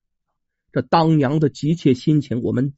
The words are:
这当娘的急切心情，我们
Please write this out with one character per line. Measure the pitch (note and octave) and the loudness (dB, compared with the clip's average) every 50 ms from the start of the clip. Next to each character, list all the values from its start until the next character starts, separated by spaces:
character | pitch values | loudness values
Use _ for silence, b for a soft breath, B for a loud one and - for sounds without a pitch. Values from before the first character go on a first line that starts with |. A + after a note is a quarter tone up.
| _ _ _ _ _ _ _ _ _ _ _ _ _ _ | _ _ _ _ _ _ _ _ _ _ _ _ _ _
这 | _ C3+ | _ -8
当 | B2 - F3+ E3+ D#3+ D#3+ D#3+ D3+ | -4 0 0 2 2 4 2 2
娘 | C#3 B2 D3 D#3 | 2 0 0 0
的 | D#3 C#3 | 0 -2
急 | - - - D3+ E3 | -2 -4 -4 -4 -4
切 | E3 - D3+ B2+ | 0 0 0 0
心 | - - D#3+ D3+ D3 | 0 0 0 0 0
情， | C3 - A2 B2 | 0 -2 -6 -4
我 | A2+ G#2+ A2 | -4 -4 -2
们 | A#2+ C3+ C#3 - | -2 -4 -4 -8